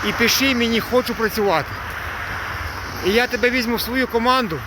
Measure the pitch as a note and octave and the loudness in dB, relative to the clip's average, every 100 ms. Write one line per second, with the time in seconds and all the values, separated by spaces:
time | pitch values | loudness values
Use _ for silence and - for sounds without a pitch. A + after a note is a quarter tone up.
0 | G#3+ - A#3 - C4+ B3 A#3 A3+ - B3 | -2 2 2 4 2 2 2 0 2 0
1 | B3 A3 A3 - G3+ D#3+ C3+ - - - | 0 -2 -2 0 2 2 0 -8 -8 -8
2 | - - - - - - - - - - | -8 -8 -8 -6 -6 -6 -8 -8 -8 -4
3 | F#3 G#3+ B3 A#3+ A#3+ B3 A3+ A#3 - B3+ | 2 2 2 2 2 2 0 0 0 0
4 | B3 A#3 A3+ B3+ A3+ D#3 | 0 2 4 2 2 -4